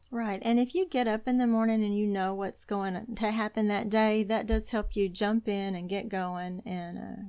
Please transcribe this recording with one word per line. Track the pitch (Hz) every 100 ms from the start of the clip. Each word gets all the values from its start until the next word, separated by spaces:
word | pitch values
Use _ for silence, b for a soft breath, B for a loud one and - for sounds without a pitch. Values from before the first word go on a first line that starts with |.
| -
Right. | 233 220 190
And | 226 233
if | 247 359
you | 370
get | 254 233
up | 214 254
in | 254
the | 240
morning | 220 220 220 208
and | 202
you | 214
know | 196 185
what's | 196 196 - -
going | 202 196 180 - 208
to | 214
happen | 220 214 220 208
that | 202 214
day, | 220 220 214 202
that | 220 214
does | 220 214
help | 220 208
you | 208 196
jump | 180 208 226 220
in | 202 196 180
and | 180
get | 196 190
going | 190 180 180 180 180 -
and, | 180 170 180
uh, | 196 -